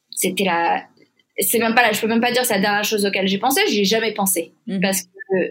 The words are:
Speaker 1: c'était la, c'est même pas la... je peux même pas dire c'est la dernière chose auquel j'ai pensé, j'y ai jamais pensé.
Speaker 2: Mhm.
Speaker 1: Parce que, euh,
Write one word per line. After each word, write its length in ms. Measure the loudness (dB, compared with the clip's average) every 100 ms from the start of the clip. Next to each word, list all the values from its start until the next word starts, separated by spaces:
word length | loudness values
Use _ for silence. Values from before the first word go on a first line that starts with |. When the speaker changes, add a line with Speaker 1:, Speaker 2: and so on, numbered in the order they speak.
| -16
Speaker 1:
c'était 320 | -6 -4 -2
la, 400 | 0 0 0 0 -4 _ _ _ _ -4
c'est 180 | 0 0
même 140 | 2
pas 80 | 4
la... 100 | 4
je 80 | 2
peux 80 | 0
même 140 | 0
pas 100 | 2
dire 140 | 0 0
c'est 80 | 0
la 40 |
dernière 220 | 0 0
chose 200 | 0 0 0
auquel 220 | 0 -2
j'ai 120 | 0
pensé, 220 | 0 2 0
j'y 140 | 2
ai 40 | 2
jamais 260 | 2 0
pensé. 400 | -2 -2 -2 -6 _ -8
Speaker 2:
Mhm. 120 | -2
Speaker 1:
Parce 200 | -2 -2
que, 60 | -6 -14 -2 -2
euh, 140 | 0